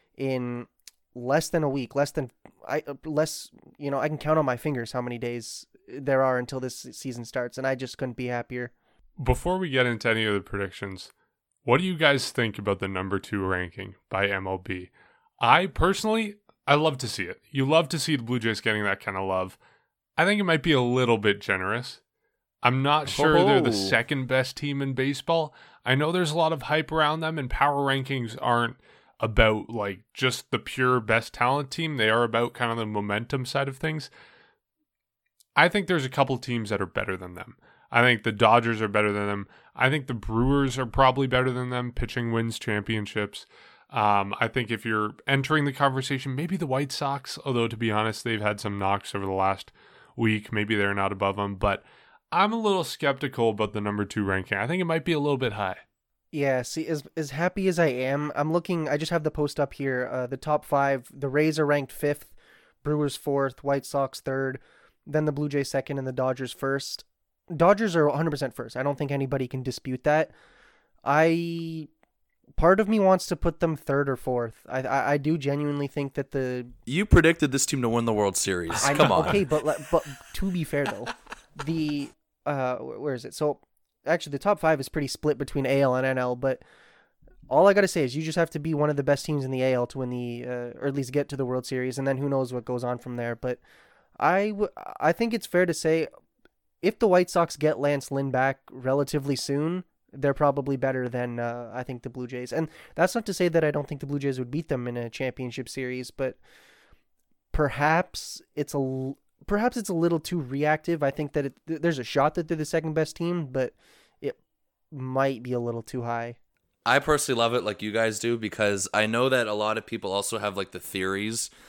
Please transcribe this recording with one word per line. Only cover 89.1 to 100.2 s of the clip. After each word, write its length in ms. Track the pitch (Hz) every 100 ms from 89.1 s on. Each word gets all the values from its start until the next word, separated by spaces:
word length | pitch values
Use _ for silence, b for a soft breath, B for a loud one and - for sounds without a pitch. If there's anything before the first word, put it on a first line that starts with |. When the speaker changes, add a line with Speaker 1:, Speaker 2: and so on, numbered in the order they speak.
| 143
Speaker 1:
teams 220 | - 147 131
in 60 |
the 100 | 131
A 100 | 131
L 140 | 127 120
to 140 | 135
win 100 | 127
the, 340 | 123 123 120 123
uh, 320 | 123 120 -
or 80 | 139
at 80 |
least 180 | 139 127
get 180 | 143 139
to 60 | 135
the 80 | 127
World 180 | 127
Series, 320 | 123 131 127 123
and 100 | 135
then 120 | 131
who 100 | 143
knows 240 | 139 123
what 140 | 123 113
goes 180 | 123
on 140 | 123 120
from 180 | - 120
there. 180 | 120
But 240 | 113 127 123 b b b b b _
I, 300 | 151 185 208
w-, 180 | 202 208 - - -
I 120 | 151
think 200 | 170 233
it's 140 | 226 -
fair 180 | 175
to 80 | 180
say 360 | 160 160 160 156 - _ _ _ _ _ _
if 200 | 185 -
the 80 | 220
White 200 | 180 180
Sox 280 | 180 170 -
get 240 | 147 110
Lance 320 | 143 143 -
Lynn 180 | 139 139
back 300 | 127 135 135 _
relatively 640 | 131 127 139 143 151 135
soon, 480 | 165 - 139 156 180 - _ _
they're 200 | 139